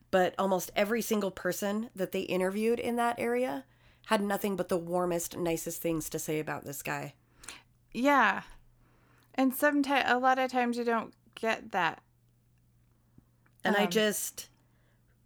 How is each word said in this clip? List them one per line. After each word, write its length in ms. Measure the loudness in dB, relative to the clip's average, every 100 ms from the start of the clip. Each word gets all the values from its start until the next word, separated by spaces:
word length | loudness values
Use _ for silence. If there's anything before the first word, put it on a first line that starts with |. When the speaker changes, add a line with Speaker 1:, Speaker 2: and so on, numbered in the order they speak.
| _
Speaker 1:
But 240 | 2 4 2
almost 320 | 0 0 0
every 280 | 0 0 0
single 280 | 0 0 -2
person 600 | -2 -4 -2 -2 -4 -6
that 180 | -6 -4
they 100 | -4
interviewed 580 | -2 0 0 0 0 0
in 160 | -2 0
that 220 | -2 -2
area 460 | -2 -2 -2 -4 -10 _ _ _ -2
had 160 | 0
nothing 340 | 0 -2 -2 -2
but 120 | -2
the 100 | -2
warmest, 580 | 0 -2 0 -2 -4 -4
nicest 460 | -2 -2 -4 -6
things 260 | -2 -2 -4
to 80 | -6
say 220 | -4 -4
about 240 | -4 -8
this 180 | -8 -10
guy. 320 | -6 -6 -8 -14 _ _ -20 -20 _ _ _
Speaker 2:
Yeah. 500 | 0 4 6 4 2 -6 -20 _ _ _ _ _ _ _
And 180 | 0 0
someti-, 500 | 4 2 4 2 2 4
a 80 | 4
lot 200 | 4 2
of 120 | 2
times 280 | 0 0 0
you 60 |
don't 280 | 0 -2 -4 -12 _
get 380 | -6 -2 -2 -4
that. 300 | 0 0 -2 -12 _ _ _ _ _ _ _ _ _ _ _ _ _ _ _
Speaker 1:
And 140 | 0 2
I 80 |
Speaker 2:
Um, 60 | 4
Speaker 1:
just, 580 | 4 2 0 -6 -10 -16 _ _ _ _ _ _ _